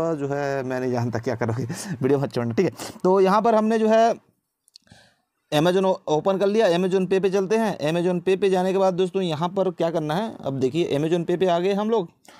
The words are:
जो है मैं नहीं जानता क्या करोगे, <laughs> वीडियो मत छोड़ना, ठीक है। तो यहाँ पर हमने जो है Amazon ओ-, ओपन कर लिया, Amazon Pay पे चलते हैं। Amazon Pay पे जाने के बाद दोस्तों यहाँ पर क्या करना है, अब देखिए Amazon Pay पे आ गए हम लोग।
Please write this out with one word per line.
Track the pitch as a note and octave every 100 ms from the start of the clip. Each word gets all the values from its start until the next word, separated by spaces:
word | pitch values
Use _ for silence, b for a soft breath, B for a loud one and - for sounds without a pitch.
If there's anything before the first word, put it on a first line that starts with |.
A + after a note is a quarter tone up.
| E3 D#3
जो | C#3
है | C#3+ C#3+ C#3
मैं | B2+ B2+
नहीं | B2+
जानता | B2 A#2+ A2+
क्या | B2 A#2+
करोगे, | A#2+ A2+
<laughs> | A#2 F3+ G#3 D3+
वीडियो | C3 C#3
मत | C3+
छोड़ना, | - A#2+
ठीक | A#2 E3+
है। | - - -
तो | F3+ F#3+
यहाँ | F#3+ G3+
पर | A#3 A3
हमने | G#3+ A3+
जो | A3
है | A3 A3+ - _ _ _ _ _ - _ b b b _ _ -
Amazon | D3 E3+ F#3 F#3+
ओ-, | F#3 -
ओपन | D3+ G3 F#3+
कर | G3
लिया, | G#3+ A3
Amazon | E3+ F#3 F#3+ F3+
Pay | F#3+
पे | F#3+
चलते | G3 F#3+ A3
हैं। | A3 - D3
Amazon | E3+ E3+ F3+
Pay | F3+ F#3+
पे | G3
जाने | F#3 F#3
के | F#3+
बाद | F#3+
दोस्तों | F3 F#3 G3
यहाँ | F#3 D3+ F3
पर | G3 F#3
क्या | E3+ E3+
करना | E3 D3+ D#3+
है, | A3 -
अब | - C3+
देखिए | B2+ D#3 F3 C#3+
Amazon | D#3+ F3 E3+
Pay | F3
पे | F#3
आ | E3+
गए | F3+
हम | G3 G#3+
लोग। | A3+ E3+ _ -